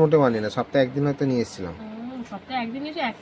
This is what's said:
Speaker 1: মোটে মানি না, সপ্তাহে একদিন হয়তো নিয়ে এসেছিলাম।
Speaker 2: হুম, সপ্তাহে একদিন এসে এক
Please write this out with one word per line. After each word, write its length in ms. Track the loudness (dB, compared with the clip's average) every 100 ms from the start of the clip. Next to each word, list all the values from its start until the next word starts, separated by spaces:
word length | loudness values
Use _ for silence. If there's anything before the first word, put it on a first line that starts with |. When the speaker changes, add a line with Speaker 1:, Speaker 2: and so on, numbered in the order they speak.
Speaker 1:
মোটে 160 | 6 6
মানি 160 | 4 2 0
না, 40 | -2
সপ্তাহে 240 | 0 2 2
একদিন 180 | 2 0
হয়তো 180 | 0 0
নিয়ে 140 | 0 0
এসেছিলাম। 300 | -4 -8 -8
Speaker 2:
হুম, 440 | -12 -12 -10 -10 -10
সপ্তাহে 280 | -12 -6 -6 -4
একদিন 180 | -6 -8
এসে 120 | -4 -4
এক 60 | -6